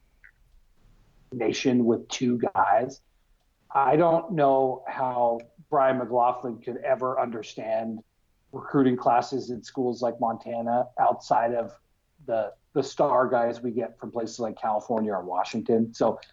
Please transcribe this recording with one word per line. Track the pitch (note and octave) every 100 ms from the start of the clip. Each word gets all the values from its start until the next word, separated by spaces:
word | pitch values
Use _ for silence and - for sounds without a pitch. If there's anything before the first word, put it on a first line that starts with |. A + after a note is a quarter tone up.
| _ _ - _ _ _ _ _ _ _ _ _ -
nation | B2 A2+ - C#3 B2
with | A#2 A2+ -
two | - B2 A#2+ -
guys. | F#2+ G2 G#2+ C3 - _ _ _ _ _ _ -
I | C3+ C3 D3+
don't | E3+ E3 E3
know | E3 C#3 C3+ C3 C3 -
how | C#3 B2+ B2 A#2+ A#2 - - -
Brian | D3 C3+ B2+
McLaughlin | A2+ B2 A#2+ B2 B2+ A2
could | B2+ A#2+
ever | C#3+ B2 B2+ C3
understand | A#2 A2+ - - A2 A2 A2+ A2 - _ _ _ _
recruiting | - - C#3+ B2+ B2
classes | C#3 B2 - C3 A#2+
in | A#2+
schools | - C#3 B2 A2+
like | B2 A#2
Montana | A#2 A2 A#2+ A#2 A#2 A#2+ A#2 -
outside | A#2+ A#2+ - A2 A#2+
of | A#2+ A2+ - _ _ _ _ A#2+
the, | A2 G#2 - _
the | C#3+
star | C3 - D3 B2 B2+
guys | B2 A#2 A#2
we | A#2+
get | A2+ A2+ -
from | A2+
places | A#2 A2+ -
like | A2 G2+
California | A2+ G#2+ - A2+ G#2+
or | F#2+
Washington. | F2+ - - A2+ A2+ A2+ A2+
So | - A2+ - -